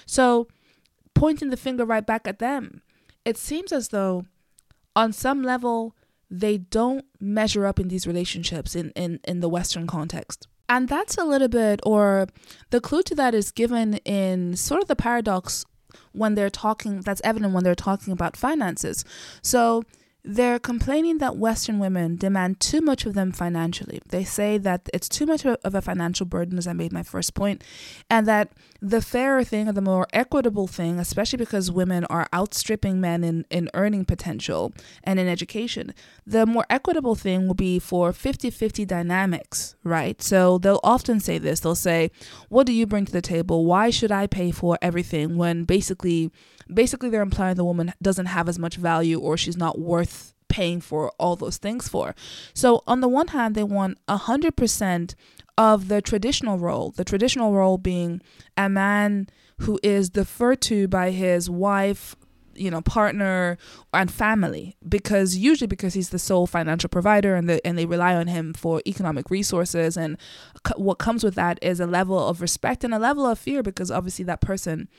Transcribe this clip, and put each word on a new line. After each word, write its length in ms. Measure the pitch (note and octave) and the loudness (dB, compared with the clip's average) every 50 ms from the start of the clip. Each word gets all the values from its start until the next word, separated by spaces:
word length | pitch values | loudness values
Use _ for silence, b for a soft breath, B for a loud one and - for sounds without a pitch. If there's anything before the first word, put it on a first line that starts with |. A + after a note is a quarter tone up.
| B | B
So 420 | B - C4+ B3+ B3 A#3+ A#3 A#3 - b b b b b b b b _ _ _ _ - | B 2 4 6 6 6 4 0 -2 b b b b b b b b _ _ _ _ 2
pointing 360 | - D4 D#4 D#4 D4 D4+ C#4 | 4 4 4 4 2 -2 -4
the 80 | B3+ - | -4 -4
finger 260 | - C4 B3+ A#3+ A#3+ | -4 -4 -2 -2 0
right 240 | A3+ A3+ A3 G#3+ - | 0 0 0 0 0
back 180 | A3 A3+ - | -2 -2 -2
at 140 | G#3 G3+ - | -6 -6 -4
them, 440 | A3+ B3+ C#4+ C4+ G#3+ - - - - _ b b b b b b b | -4 -2 -2 -4 -6 -10 -14 -20 -20 _ b b b b b b b
it 100 | A3+ A3+ | -4 -4
seems 380 | - - - C#4+ E4 F#4+ F#4 E4+ | -4 -6 -6 -6 -6 -4 -4 -4
as 160 | C4+ A3 - | -4 -4 -2
though 380 | - G3+ G3 F#3+ F#3 F3+ F#3 - _ _ _ _ _ _ _ _ _ _ _ _ - | -2 -2 -2 0 -2 -4 -6 -10 _ _ _ _ _ _ _ _ _ _ _ _ 0
on 180 | G#3 A3+ A3 G#3 | 2 2 2 0
some 300 | - - C4 C#4 C#4 C4 | -2 -2 0 0 0 0
level, 520 | B3+ B3+ B3 A#3+ A#3+ A#3 A3+ A3+ A3+ - _ _ _ _ _ _ - | 0 -2 -2 -2 -2 -2 -2 -4 -6 -10 _ _ _ _ _ _ -14
they 260 | F#3 F3+ A3 G#3+ G#3+ G3 | -8 -2 0 0 0 -2
don't 480 | F3+ - - A3 A#3 B3 C4 C4+ C4+ _ _ - | -2 -2 0 2 2 2 0 -2 -6 _ _ -8
measure 440 | G3 G3 G#3 A3 G#3+ G#3+ - G#3 G3 | -6 -2 0 0 0 0 2 2 0
up 140 | G3 F#3+ - | 0 0 0
in 80 | F#3+ F#3 | -2 -2
these 180 | F#3 F#3 - | -2 -4 -4
relationships 720 | E3+ E3+ F3 F3+ - - F3+ E3 - F3 D#3 - - - | -2 -2 -2 -2 -4 -6 -6 -6 -6 -6 -6 -6 -6 -6
in, 140 | E3 E3+ - | -6 -6 -6
in, 280 | - - F3+ E3+ E3+ - - | -6 -6 -6 -6 -6 -8 -8
in 160 | - F3+ F3 | -6 -4 -2
the 80 | F3 E3 | -2 -2
Western 400 | F3 F3 F3+ - - F3 E3 E3+ | -2 -2 -2 -4 -4 -6 -6 -6
context. 600 | - D#3+ D3+ E3 - E3 - - - - - - _ _ _ - | -4 -6 -6 -6 -8 -10 -12 -12 -14 -18 -18 -20 _ _ _ 0
And 220 | A#3+ B3+ B3+ A#3+ | 0 0 0 0
that's 260 | C#4 D#4+ G#4+ - - | -2 -2 -2 -2 -2
a 80 | G#4 E4+ | -2 0
little 240 | D#4 C#4+ C4+ C4+ A#3+ | 2 2 4 2 2
bit, 320 | A#3 A#3 A3 G#3+ G#3 G3+ - | 2 2 2 2 2 0 2
or 440 | G#3+ G#3+ G#3 G#3 G3+ G3 G3 F#3+ G3 - B B B B B B B | 2 4 4 6 4 4 2 0 -2 -4 B B B B B B B
the 100 | - A#3+ | 0 0
clue 220 | - - D4 E4 F#4+ | 0 0 0 0 0
to 120 | - E4+ | 0 0
that 180 | D4 C4+ B3 A3+ | 0 2 2 2
is 180 | G#3+ G3+ - | 0 0 -2
given 440 | - A3 A3+ A#3 B3 A#3 A3+ G#3+ G#3 G3+ | -2 -2 0 0 0 0 0 0 -2 -2
in 580 | - - G3+ G3 F#3+ F#3 F#3 F#3 F3+ F3 F3+ | -4 -4 -2 0 0 0 0 -2 -2 -2 -4
sort 260 | - - - C#4+ F4+ | -4 -2 -2 0 0
of 60 | G4+ - | 0 0
the 80 | - | 0
paradox 680 | - - A#3+ A#3+ A#3+ A3 A3 F#3+ F#3 F#3 - - - - - _ _ _ _ B B B B | 0 0 0 0 0 0 0 0 -2 -2 -4 -6 -8 -8 -12 _ _ _ _ B B B B
when 240 | B G3 A3 G#3+ G#3+ | B -2 0 2 2
they're 140 | G#3 G3+ G3 | 2 0 0
talking, 520 | - - - G#3+ A3 - - G#3+ G3+ F#3+ | 0 -2 0 -2 0 -2 -2 -6 -6 -4
that's 200 | F#3+ G#3 G3 - - | -4 -4 -4 -2 0
evident 300 | A3 A3 A3 G#3+ G3 F#3 | 0 0 0 0 0 2
when 100 | F3+ F3+ | 2 4
they're 120 | F3+ F3 | 2 2
talking 360 | - - F#3+ G3 G3 - G3 | 2 2 0 -2 0 -2 -4
about 240 | F#3 E3+ F3 D#3+ - | -4 -2 -2 -4 -4
finances. 720 | - - C4+ D#4+ D4+ A3+ F3+ E3+ - - - - - - B B B B B B B | -2 -2 0 0 0 0 -2 -2 -4 -6 -6 -6 -8 -8 B B B B B B B
So 420 | B - - A#3+ A#3 A#3 A3+ A3+ A#3 - b b b b b b | B 2 2 4 4 4 4 2 -2 -6 b b b b b b
they're 380 | - - G3+ A#3 B3 A#3+ A#3+ A#3+ | -14 -4 0 2 2 2 2 0
complaining 600 | - B3+ A#3+ A3+ - C4+ C#4 D#4 E4 E4+ E4 D4+ | -2 -4 -4 -2 0 0 0 2 2 2 0 0
that 180 | C#4+ B3+ - - | 0 -2 -2 0
Western 420 | G#3+ A3+ A3 A3 - - G#3+ G3+ | 0 0 0 0 -2 -2 -2 0
women 380 | G3 F#3+ F#3+ F3+ E3+ E3 E3+ E3+ | 0 0 0 0 0 -2 -2 -2
demand 420 | F#3+ G3 G3 F#3+ F3+ F3+ F#3+ - | 0 0 0 2 0 0 -2 -2
too 220 | - - - D#4 | -2 0 0 2
much 240 | D#4+ D4 C4 - - | 2 2 2 0 -2
of 80 | A3+ G3 | -2 -2
them 180 | G3 F#3+ F#3 | 0 -2 -2
financially. 720 | F3+ - F3 F3 F3 E3 E3 E3+ F3 - - - - - - - | -2 -4 -4 -2 -2 -2 -2 -2 -4 -6 -8 -12 -14 -14 -10 -8
They 160 | - F3+ F#3+ | -6 -6 -4
say 320 | F#3+ - - G#3 G#3 G#3+ G#3 | -4 -4 -2 0 0 0 0
that 320 | G3 F#3+ F3+ F3+ - - - | 0 0 -2 -2 -4 -6 -6
it's 140 | F3+ - - | -6 -6 -4
too 180 | - - D4 | -4 -2 0
much 200 | D4+ D#4+ D4+ - | 2 0 2 2
of 280 | C4 A#3 - - F#3+ G3 | 0 0 0 -2 -2 -2
a 80 | G3 | -2
financial 440 | - - F3+ F3+ E3+ E3+ F#3 - F#3+ | -2 -4 -4 -2 -2 -2 -2 -4 -4
burden, 320 | F3 F3+ F3 F3 F3 F3+ F3+ | -4 -4 -4 -4 -2 -4 -4
as 100 | E3+ F3 | -4 -4
I 60 | E3+ | -4
made 180 | E3+ E3 E3+ | -4 -4 -4
my 120 | F#3 E3+ E3+ | -4 -6 -8
first 300 | - - F#3 F3 - - | -8 -6 -6 -6 -4 -4
point, 300 | - G3 G3+ G3 - B B B B B B B B B B | -2 -2 -2 -2 -4 B B B B B B B B B B
and 180 | A3+ A3+ G#3+ A3+ | 2 4 4 4
that 240 | G#3+ G#3 G#3 - - b b b b b | 4 2 2 -2 -6 b b b b b
the 200 | G3+ G3 A3+ A3+ | -4 -2 0 0
fairer 440 | - - - B3 C4 C#4 C4+ C4 A#3+ | 0 0 0 0 2 2 2 2 2
thing 240 | - A3 G#3+ G#3+ G#3+ | 0 -2 -2 -2 0
or 20 | |
the 100 | G3+ G3+ | 0 0
more 260 | G3 F#3+ F#3 F#3 F#3 - | 0 2 2 2 0 0
equitable 560 | - G#3+ B3+ - - C#4 A#3+ A#3 G3+ G#3 F#3+ F#3 | 0 0 0 2 2 2 2 2 0 0 -2 -4
thing, 320 | - - E3+ E3 F3 F3 | -4 -4 -2 -2 -2 -2
especially 380 | F3 - - G3 G#3+ - - B3 | -4 -4 -2 -2 -2 -2 -2 -4
because 340 | A#3 - A3 G3 F#3 F3+ | -4 -2 -2 -2 -2 -2
women 320 | F3 F#3 F3+ F#3 F3+ F3 E3+ | 0 0 0 2 0 0 -2
are 220 | - - E3 D#3+ - - | -2 -2 -4 -4 -2 -2
outstripping 640 | F3+ G3+ - - - - - A3 G#3+ - G3 F#3 F#3 | -2 -2 -2 -2 -4 -2 -2 -2 -2 -2 0 0 0
men 240 | F#3 F3 E3+ E3+ E3+ | 0 0 0 0 0
in, 220 | E3+ E3 E3 - - | 0 0 -2 -4 -4
in 200 | D#3 F3 E3+ - - | -4 -4 -4 -2 -2
earning 300 | - G3 G#3+ G#3+ G3 F#3 | 0 0 0 0 0 0
potential 720 | - - - - F#3 G#2+ A2 - - - D#2+ F2 - - B B B B B B | 0 -2 -2 -2 -6 -8 -6 -6 -4 -4 -4 -4 -4 -6 B B B B B B
and 160 | - F#3+ F#3 | -2 0 0
in 60 | F#3 F3+ | 0 0
education, 640 | F3 E3+ F3 - - G#3 A#3 A#3 - - - - - B B B B B B G#3 | -2 -4 -6 -6 -6 -6 -6 -6 -6 -8 -10 -10 -14 B B B B B B 0
the 180 | G#3+ A3+ A3+ | 2 4 4
more 200 | A3+ A#3 A#3 - - | 4 4 2 0 0
equitable 460 | A#3 C4+ - F#4 E4 D#4+ C4+ A#3+ G#3+ | 0 0 0 0 0 0 0 0 -2
thing 320 | - - G3 F#3 F#3 F#3+ F#3 | -2 0 -2 0 0 2 0
will 80 | F#3 | 0
be 240 | F#3 F#3+ F#3 F3+ F3+ | 0 0 0 0 0
for 320 | - - F#3 F3+ F3 F3 | -2 -2 0 0 2 2
fifty 380 | F3+ - - C4 C4+ - - A#3+ | 0 -2 -2 -4 -4 -2 -4 -6
fifty 360 | - - A3 A3 - - G#3 | -4 -2 -4 -4 -2 -4 -4
dynamics, 880 | F#3 F#3 F3 E3+ F3 F3+ F#3+ G3 F#3 F3 - - _ - - - - - _ - | -4 -2 -2 -2 0 0 0 2 0 0 -2 -4 _ -8 -8 -8 -10 -10 _ -4
right? 360 | E3+ E3+ E3 C3+ - G#3+ - | -2 0 0 0 -2 -4 -6
So 360 | - - G3 F#3 F#3 F3+ F3+ F3+ | 0 2 4 6 6 6 6 6
they'll 240 | F3+ G3 G3+ - - | 6 4 4 4 6
often 380 | G#3 A#3+ B3+ - - A3+ G#3 | 4 4 4 4 2 0 0
say 160 | - F#3+ E3 D#3+ | 0 0 -2 -2
this. 240 | D#3+ D3+ D#3 - | 0 -2 -2 0
They'll 140 | - D#3+ F3 | 0 0 0
say, 360 | - - F3+ E3 E3 D#3+ E3+ B B B B B B B B | 0 0 2 2 2 2 0 B B B B B B B B
"What 180 | G#3 B3+ C#4 B3+ | 4 4 6 6
do 60 | A#3+ | 4
you 120 | A3+ A3+ | 2 2
bring 200 | G3+ G#3+ G3+ G3 | 2 0 0 0
to 60 | - | -2
the 100 | - F3 | -2 -4
table? 440 | F3 - F3 E3 E3+ F#3 E3+ E3 E3 | -2 -2 -2 -2 0 0 2 2 4
Why 240 | E3+ F3 F#3+ A3 A#3+ | 4 4 4 4 4
should 220 | A#3 - A#3 G#3 | 2 2 2 0
I 160 | G#3 G3 G3+ G3+ | 2 0 0 0
pay 240 | - G3 F3+ F3 | -2 -2 -2 -2
for 260 | E3 - - F3 E3+ - | -2 0 0 0 0 2
everything?" 560 | - F3 E3+ F3 F3 - E3+ D#3 D3+ E3 E3+ E3+ | 0 -2 -2 -2 -4 -2 -2 -2 -2 -2 0 0
When 260 | F3 E3+ E3+ E3+ E3+ | 0 0 0 0 0
basically, 680 | E3+ F3+ G3+ F#3 - F#3+ - - F3+ E3+ E3 D#3+ D#3+ - B B B B B B B | 2 2 2 2 0 -4 -4 -2 0 0 0 0 -2 -6 B B B B B B B
basically 380 | F3 A3 A#3+ B3 - B3+ C4 A#3+ | 2 2 2 2 2 -2 -4 -2
they're 120 | A3 G#3+ | 0 0
implying 340 | G3+ G3 - G3+ F#3+ F#3 F#3 | 0 0 0 0 0 0 0
the 100 | F3+ F3 | 0 0
woman 280 | F3 F3 F3 F3 F3 - - | 0 0 -2 -2 -4 -4 -2
doesn't 260 | E3+ G3 F#3+ F#3 F3+ F3+ | 0 0 0 0 -2 -4
have 200 | F#3 F3 E3 F3 | -2 -2 -2 -2
as 120 | F3 F3 | -2 -4
much 160 | E3 E3+ - | -4 -6 -6
value 440 | F3+ F3+ E3+ E3 D#3+ E3 E3 E3 - | -4 -2 0 0 2 2 0 0 0
or 160 | - D3+ D#3 | 0 -2 -2
she's 220 | D#3+ - - E3+ F3 | -2 -2 -4 -4 -2
not 220 | E3+ D#3+ - - | -2 -2 -2 -4
worth 540 | D#3+ F3 F3 E3+ F3 - - - - - _ _ _ - | -2 0 0 0 0 -2 -4 -10 -20 -20 _ _ _ -6
paying 340 | - A3 F#3 E3+ F3 F3 | -4 -2 -2 -2 -2 -4
for 300 | - - D3+ D#3 D3+ - - - | -6 -4 -4 -4 -4 -4 -4 -2
all 160 | - F3+ F3 | 0 0 0
those 220 | F3 D#3+ - - - | -2 -4 -6 -6 -6
things 300 | - G3+ A3+ B3 - - | -6 -6 -6 -6 -6 -6
for. 280 | - - - - - B B B B B B B B | -4 -4 -4 -4 -8 B B B B B B B B
So 280 | B B3+ B3 A#3 A3+ - - | B 6 6 6 6 4 2
on 140 | A#3+ B3+ | 0 2
the 60 | B3+ B3 | 2 4
one 200 | B3 C#4+ E4+ E4+ | 4 2 2 0
hand, 260 | - C#4 A#3 A3 G#3+ | 0 0 0 0 0
they 100 | G#3+ G#3 | -2 -2
want 340 | G3+ G3+ G3 G3 F#3+ - - _ - | 0 0 0 0 -2 -2 -4 _ -4
a 100 | G3+ G3 | -4 -2
hundred 380 | - - B3 C#4+ E4+ E4 - | 0 0 0 2 2 2 2
percent 600 | - B3 A3 - - G#3 F#3+ F3+ F3 E3+ F3 - - B B B B B B _ - | 2 2 0 2 0 0 0 0 0 -2 -4 -8 -14 B B B B B B _ 4
of 320 | A3 A3 G#3+ G3+ F#3+ F#3 | 6 6 6 6 4 2
the 120 | G#3 G#3 | 0 0
traditional 560 | G3+ - A#3 G3+ G3+ B3+ C#4 - C4+ A3 G3 F3+ | 0 0 0 0 0 0 0 0 0 -2 -2 0
role, 340 | F3 E3+ - - D#2+ - | 0 0 -2 -2 -4 -4
the 120 | - - F3+ | -4 -6 -4
traditional 500 | - G3 F#3+ A3+ B3+ - C4+ A#3 G#3+ G3+ | 0 0 2 2 2 2 2 2 4 4
role 240 | G3 F#3+ F#3+ F#3 F#3 | 6 6 6 4 4
being 440 | F#3 F#3 F3+ F3 F3 E3+ E3+ F3+ - B B B B B B - | 2 0 0 0 0 -2 -2 -6 -8 B B B B B B 0
a 120 | G3 G3 | 0 2
man 580 | G3 G3 G3 G3+ G3+ G#3 G#3 G#3 G#3 G3+ F#3+ - b b b b b b | 2 2 4 4 4 4 2 2 2 0 -4 -6 b b b b b b
who 200 | - - G#3+ - - | -2 -2 0 2 2
is 260 | G#3 G3+ G3+ F#3+ F3+ | 2 4 4 2 2
deferred 520 | - G#3 F#3 - - - A#3+ B3 C4+ C4 | 0 -2 -2 -2 -2 0 2 2 2 2
to 260 | - - A3+ G3+ G3 F#3 | 2 0 2 2 2 2
by 240 | G3 F#3 F3+ F#3 | 2 0 0 0
his 380 | F#3 F#3 F#3+ F3+ F3+ F3 F3 F3+ | 0 0 2 2 2 2 0 -2
wife, 640 | F3 F3 F#3+ G3+ G3+ G3 G3 G3+ G3+ - - - - - _ _ _ _ _ _ - | -2 0 0 2 2 2 2 0 0 -2 -6 -16 -20 -20 _ _ _ _ _ _ -12
you 160 | - F#3+ F#3 | -8 -6 -4
know, 100 | E3 E3 | -4 -2
partner 760 | - - - A#3 G#3 G3+ - G#3 G3+ F#3+ F#3 F#3 F3+ F3 F3 - B B B B B B - | -2 0 2 2 2 2 2 0 0 0 0 0 0 0 -2 -4 B B B B B B 0
and 160 | F3 F#3+ F3 | 0 0 0
family, 640 | - - G#3+ G#3+ A3 G#3+ F3+ - - - - F#3 - _ - E3+ | 0 0 0 2 2 2 2 0 -2 -6 -10 -12 -16 _ -6 -2
because 500 | G3+ G3+ - - G#3 G3 F#3+ F#3 F3+ F#3 | -2 -2 0 2 2 2 2 2 0 2
usually 300 | G3+ C#4+ D#4+ C#4+ B3+ G3 | 4 4 4 4 2 -2
because 260 | F#3+ - G3 F3+ F3 | -4 -4 -4 -4 -2
he's 160 | G3 F3+ - | -4 -4 -4
the 80 | - F3+ | -4 -4
sole 300 | - - F#3+ F3+ F3+ F3 | -2 0 2 2 2 2
financial 420 | - E3+ E3 D#3 D#3+ E3 - F3 | 0 -2 0 0 0 -2 -2 -2
provider 460 | - F3+ F3 G#3 G#3+ G#3 G3+ G3 F#3+ | -2 2 4 4 6 6 4 4 2
and 120 | F3 E3+ E3+ | 2 2 2
the, 180 | E3 - - E3+ | 0 0 0 0
and 100 | E3+ E3+ | -2 -2
they 80 | E3 | 0
rely 300 | E3 E3+ F3 F3 F3+ F3+ | 0 0 2 2 4 4
on 120 | E3+ E3+ F3 | 2 2 0
him 260 | F3 E3 D#3+ D#3+ E3 | -2 -2 -4 -6 -6
for 280 | - - E3 E3 D#3 - - | -6 -2 -2 -2 -2 -2 -4
economic 420 | F#3+ - F#3+ D#3+ D3+ C3 - - | -4 -4 -2 -2 -2 -4 -4 -2
resources. 680 | F#3 G3 G3+ - - E3+ F3+ F3 - E3+ E3 E3 E3 F3+ | -2 -2 -2 0 0 0 0 0 0 0 0 0 0 -2
And 200 | E3 D#3 D#3 - B B B B B B B B B | -4 -6 -6 -8 B B B B B B B B B
c-, 80 | - - - | -6 -4 -2
what 200 | G3 G3 F3 - | 0 0 0 0
comes 260 | - A#3 A#3 A3+ A#3 | 0 -2 0 2 2
with 120 | G3+ F#3 | 0 2
that 240 | F#3+ F3 F3 E3+ - | 2 0 0 0 0
is 180 | - F3+ F3+ F3 | 0 0 0 0
a 80 | F3 F3 | 0 0
level 300 | F3 F3+ F#3+ F#3 F#3+ F3+ | 0 0 2 2 2 0
of 240 | B2+ - E3+ E3+ | 2 0 -2 -2
respect 420 | F3 E3 - - - - B3 - - | -2 -4 -4 -2 -2 -4 -2 -2 -2
and 100 | A#3 A3+ | -2 -2
a 60 | G#3+ | 0
level 260 | A3 B3+ D4 D4 C#4 | 2 2 2 2 2
of 120 | A#3+ A3+ - | 0 0 -2
fear, 240 | - C4 C#4 C#4 | -2 -4 -2 -2
because 300 | A3+ G3+ F#3+ - F#3 F3+ | -2 -4 -4 -6 -6 -4
obviously 340 | A2+ C#3+ F3+ F#3 - - F3+ | -4 -4 -4 -4 -6 -6 -6
that 160 | F3 E3+ - | -6 -4 -2
person, 460 | - - G3 F#3+ - F3+ D#3+ D#3 F#3+ - B | -2 -2 -2 -4 -4 -4 -6 -6 -8 -10 B